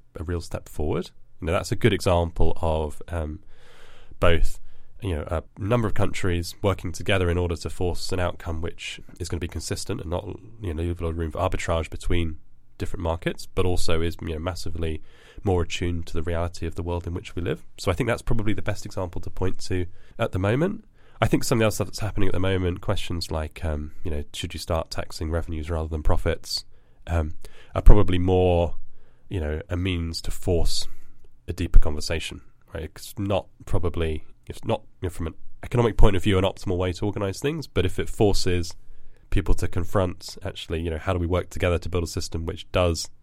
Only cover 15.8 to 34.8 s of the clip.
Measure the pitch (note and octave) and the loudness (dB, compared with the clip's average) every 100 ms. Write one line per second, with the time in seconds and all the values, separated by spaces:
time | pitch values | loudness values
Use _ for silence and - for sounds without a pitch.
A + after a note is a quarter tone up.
15.8 | F2 E2+ E2+ E2 E2 E2 F2 - E2 F2 | -2 -2 -2 0 0 0 -2 -4 -6 -6
16.8 | F2 F2 E2+ E2+ - - E2+ - - - | -4 -4 -4 -8 -8 -6 -4 -6 -8 -6
17.8 | - F2+ A#2 A#2 - A#2 G#2 G2 - G2+ | -4 0 0 -2 2 4 4 2 0 -4
18.8 | - - F2 F#2 F#2 - F#2 - - F#2 | -6 -6 -6 -4 -4 0 2 2 0 -2
19.8 | F2 - - - A#2 F#2 G2 B2+ F#3 G#3 | -2 -8 -12 -4 -2 0 0 2 0 -4
20.8 | - - - - - D3+ - A#2+ A2 G2+ | -14 -20 -12 -2 2 2 2 2 2 0
21.8 | B2 - E2 - F#2+ F#2+ F#2+ F#2 F2+ F2 | -6 -6 -4 4 6 6 2 2 0 -2
22.8 | - F#2+ - F2 - D#2+ D#2 - E2 D2+ | -2 -2 -2 -4 -6 -6 -6 -6 -4 -4
23.8 | D2 - E2 D2 - - E2 - - E2 | -6 -4 -4 -4 -6 -8 -10 -10 -4 -4
24.8 | - - E2 - D#2+ E2 D#2+ D#2+ D#2 E2 | -4 -8 -8 -6 -4 -4 -4 -6 -4 -4
25.8 | D#2+ D#2+ - F2 E2+ D2+ - - - - | -4 0 2 4 2 -2 -6 -10 -10 -20
26.8 | - - - E2+ D2+ - - - - - | -20 -18 -4 -2 -2 -4 -8 -10 -8 8
27.8 | - G2+ F#2 F2+ F#2 F#2 F#2 F2 E2+ - | 12 12 12 4 2 4 4 2 2 -2
28.8 | - - - - - G2 D2+ D#2 - F2 | -4 -6 -12 -18 -8 -6 -4 -6 -6 -4
29.8 | F#2 F2 E2 E2 - - G2+ E2+ - - | -2 -2 -4 -6 -4 -2 2 4 6 6
30.8 | - - - - - - - E2 E2+ - | 4 0 -4 -12 -16 -16 -10 -6 2 6
31.8 | D#2+ D2+ - E2 - - - - - D#2+ | 6 2 -4 -6 -8 -14 -18 -20 -16 -14
32.8 | D#2+ - - - G2 F#2+ - - - G2+ | -14 -16 -16 -8 -2 -2 -4 -14 0 2
33.8 | F2 E2+ D#2+ D2+ - - - - - - | 2 0 -2 -4 -8 -16 -16 -10 -6 -6